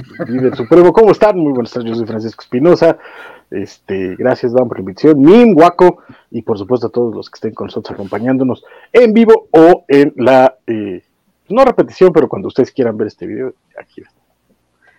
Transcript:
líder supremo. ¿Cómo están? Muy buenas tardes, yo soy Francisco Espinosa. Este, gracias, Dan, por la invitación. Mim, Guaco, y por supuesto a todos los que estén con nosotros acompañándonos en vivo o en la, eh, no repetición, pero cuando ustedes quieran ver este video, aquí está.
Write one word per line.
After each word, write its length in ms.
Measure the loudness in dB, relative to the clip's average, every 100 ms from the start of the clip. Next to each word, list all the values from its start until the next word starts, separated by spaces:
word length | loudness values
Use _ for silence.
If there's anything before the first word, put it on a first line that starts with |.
| -16 -14 -10
líder 260 | -4 -4 -4
supremo. 360 | 0 4 4
¿Cómo 200 | 4 2
están? 260 | 2 0 0
Muy 140 | -4
buenas 200 | -4 -6
tardes, 180 | -8 -8
yo 60 | -8
soy 100 | -8
Francisco 360 | -8 -12 -14
Espinosa. 560 | -10 -2 2 2 2 -2 -8 -20 -20 -20 -16
Este, 640 | -14 -14 _ -12 -10 -8 -6
gracias, 360 | -4 -4 -2
Dan, 160 | -2 -2
por 80 | -4
la 40 |
invitación. 380 | -8 -2 0 4
Mim, 340 | 6 6 6
Guaco, 480 | 4 4 4 0 0 _ -20 _
y 120 | -12
por 160 | -8 -8
supuesto 300 | -6 -6 -6
a 20 |
todos 240 | -6 -6
los 160 | -8 -16
que 60 | -14
estén 180 | -14
con 140 | -12 -14
nosotros 260 | -14 -14
acompañándonos 680 | -14 -12 -8 -4 -4 -4 -6 _ _ _
en 220 | 2 2
vivo 340 | 4 4 2 2
o 340 | 4 4 4 2
en 240 | 0 0 0
la, 400 | 2 2 2 -2 -10
eh, 360 | -8 -8 -12 _ _ _ _ -6
no 160 | -2
repetición, 480 | 0 0 -4 0 2
pero 160 | 2 -2
cuando 200 | -4 -8
ustedes 220 | -4 -4
quieran 280 | -4 -6 -6
ver 80 | -8
este 180 | -10 -14
video, 280 | -12 -12 -14 _ -20
aquí 220 | -20 -20
está. 100 | -20 _ _ _ _ _ _ _ _